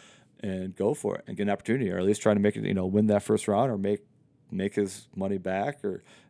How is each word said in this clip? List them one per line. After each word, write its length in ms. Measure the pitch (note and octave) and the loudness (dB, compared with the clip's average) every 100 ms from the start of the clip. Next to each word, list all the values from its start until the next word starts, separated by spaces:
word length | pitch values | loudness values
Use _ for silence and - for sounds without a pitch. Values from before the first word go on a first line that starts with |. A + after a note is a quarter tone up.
| - - _ _ | -20 -20 _ _
and 360 | G2+ F#2+ F#2 - | -8 -6 -6 -2
go 180 | G2+ | -2
for 240 | D3 G#2 F#2 | 0 -4 -6
it 80 | - | -8
and 100 | F#2 | -4
get 60 | |
an 60 | G2+ | -2
opportunity, 400 | G2+ - B2+ A2 | -2 0 0 0
or 60 | F2+ | 0
at 80 | F#2 | 2
least 160 | G#2+ | 2
try 120 | A2 | 4
to 60 | G#2 | 4
make 160 | G2+ G#2+ | 4 0
it, 80 | |
you 100 | G#2 | 0
know, 120 | F#2+ F#2 | 0 2
win 220 | G2+ G#2+ | 2 4
that 160 | G2+ | 4
first 240 | - G#2+ - | 2 0 2
round 240 | G2+ C3 | 2 2
or 60 | G#2+ | 0
make, 240 | G2+ G#2 - _ _ _ - | -2 -2 -6 _ _ _ -12
make 240 | G2 G2 - | -4 -2 0
his 320 | G2+ - - - | -2 -4 -14 -6
money 220 | G2 G2 | -4 -4
back, 460 | F#2 F#2+ A#2+ C#3 | -4 -2 -4 -4
or, 200 | G#2 F#2 - - | -6 -8 -12 -20